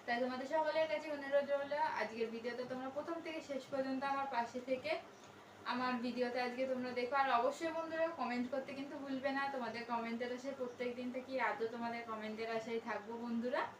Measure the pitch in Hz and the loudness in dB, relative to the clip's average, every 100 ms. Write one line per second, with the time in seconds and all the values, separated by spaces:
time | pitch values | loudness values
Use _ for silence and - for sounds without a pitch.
0 | - 240 254 254 269 311 311 311 311 302 | 0 2 2 0 2 4 4 4 2 0
1 | 302 285 277 285 285 285 277 294 311 - | -2 -4 4 4 4 0 2 2 2 2
2 | 214 226 220 226 233 233 247 254 262 277 | -2 0 -2 -2 -4 -4 -4 -4 -4 -4
3 | 302 330 330 311 294 269 - 269 269 262 | -4 -4 -4 -6 -4 -6 -2 0 0 0
4 | 277 269 269 240 233 254 262 262 302 - | 0 0 2 0 0 -4 -2 -2 0 -2
5 | - - - - - - - 247 254 240 | -4 -16 -18 -18 -18 -10 -4 0 2 2
6 | 240 240 240 247 247 240 262 254 247 247 | 0 2 0 2 0 2 0 2 0 0
7 | 247 277 269 240 254 269 330 330 320 320 | 2 4 6 6 6 2 0 0 0 2
8 | 330 294 240 247 247 269 - 269 285 294 | 2 2 0 0 2 0 -2 -6 -6 -6
9 | 277 262 269 269 277 269 226 226 233 233 | -4 0 2 2 0 0 -2 -4 -2 0
10 | 233 233 247 247 269 262 247 - 247 240 | 0 -2 -2 -2 -4 -4 -4 -2 -4 -2
11 | 247 262 262 262 220 220 226 240 233 233 | -2 -4 -2 2 2 2 -2 -2 -2 -4
12 | 226 220 214 214 226 226 226 226 233 208 | -4 -4 -4 -4 -2 -2 0 -2 0 -4
13 | 208 233 240 233 240 302 - | -4 -6 -2 0 2 0 0